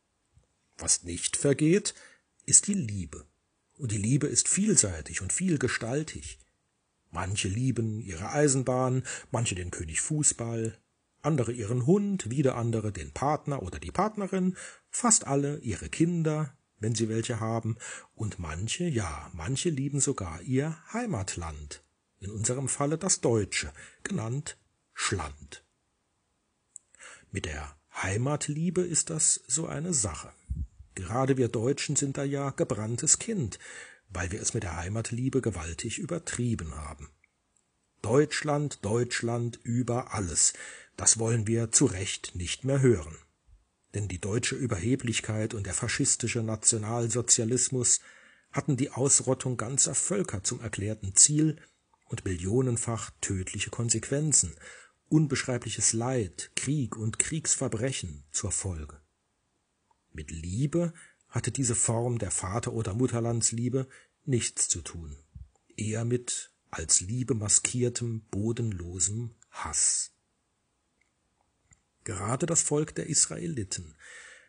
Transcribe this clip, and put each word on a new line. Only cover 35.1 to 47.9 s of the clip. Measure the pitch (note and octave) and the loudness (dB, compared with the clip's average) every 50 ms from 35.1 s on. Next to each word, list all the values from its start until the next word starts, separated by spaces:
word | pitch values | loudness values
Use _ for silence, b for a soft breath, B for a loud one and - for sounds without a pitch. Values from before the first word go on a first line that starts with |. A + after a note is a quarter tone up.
| - A#2 B2+ C3 - C3+ | -4 -2 -2 2 2 2
gewaltig | A#2+ A#2+ G2 F2+ D#2+ E2 E2 - - A#2 - - | 2 2 -2 -2 -6 -8 -8 -8 -6 -6 -6 -6
übertrieben | G#3 C#3 E3+ E3 D#3+ - - - B2 A#2+ A2+ G2 F2+ D#2+ D2+ | -6 -4 -6 -6 -6 -6 -4 -2 0 0 0 -2 -2 -6 -8
haben. | D2+ D#2 D2 D2 - - - _ _ _ _ _ _ _ _ _ _ _ _ _ _ _ _ _ _ | -8 -10 -10 -12 -14 -16 -20 _ _ _ _ _ _ _ _ _ _ _ _ _ _ _ _ _ _
"Deutschland, | - G#2 A2+ C#3 D3+ D3 - - - D3+ C#3+ D3 D3 C#3+ - - - | -2 2 4 6 4 4 2 -4 -2 0 0 0 0 -2 -4 -4 -4
Deutschland | G2 A2 A#2 B2 A#2+ - - - A#2 A#2 A#2+ A#2+ A#2+ A2+ - | 0 0 0 0 0 -2 -2 -2 0 0 0 -2 -4 -4 -6
über | - - A#2 A#2+ B2+ A#2 A#2+ A#2+ C3 - - | -6 -2 0 0 0 0 0 -2 -2 -4 -4
alles", | G#2 G2+ E2+ D#2 - - - - B B B B B B B B - | -4 -2 -2 2 2 2 2 2 B B B B B B B B 0
das | - - - A2 | 4 4 4 4
wollen | A2+ A2+ A#2 A#2+ G#2+ | 4 2 2 2 2
wir | G#2 A2+ A2+ A#2 A2+ | 2 2 2 2 4
zu | - - D3+ | 4 6 6
Recht | B2 F#2+ F#2 F#2+ - - - - - - | 6 4 2 -4 -4 -4 -6 -8 -8 -6
nicht | F2+ F2+ E2 - - - | -6 -4 -4 -4 -4 0
mehr | C3 C3+ C#3 | 2 4 6
hören. | C3 C3 A#2 F2+ D#2+ D#2+ D#2+ - - _ _ _ _ _ - - _ _ _ _ _ _ - | 8 8 8 6 4 -6 -12 -16 -20 _ _ _ _ _ -20 -20 _ _ _ _ _ _ -6
Denn | G#2 G#2 F#2+ | -6 -4 -4
die | G2 F#2 | -4 -4
deutsche | - G#2 G2 A#2+ A#2 - C#3 | -2 0 0 0 0 0 -2
Überheblichkeit | B2+ C#3 A#2 A2+ F#2 - A2+ B2+ C3+ - A#2+ A2 - - - A2 A2 G#2+ A2+ - | -2 -2 -2 -2 0 2 2 2 2 2 0 -2 -2 -2 -2 -2 -2 -2 -2 -4
und | A2 G2+ G2 | -4 -6 -4
der | F2+ | -4
faschistische | - - A2+ - - D3 - - - - A2+ - A#2 | -4 -2 -2 0 0 2 2 2 2 0 -2 0 0
Nationalsozialismus | A2+ A2 A2 G#2+ - - - A2 G#2+ G#2 A#2 A#2+ A#2 A#2 A2+ B2 A#2 - - - A2+ A2 B2+ B2 - - - B2+ A#2+ - | -2 -2 -2 0 2 2 2 2 2 -2 -2 0 0 0 0 0 4 4 4 4 4 2 2 2 2 2 0 2 4 4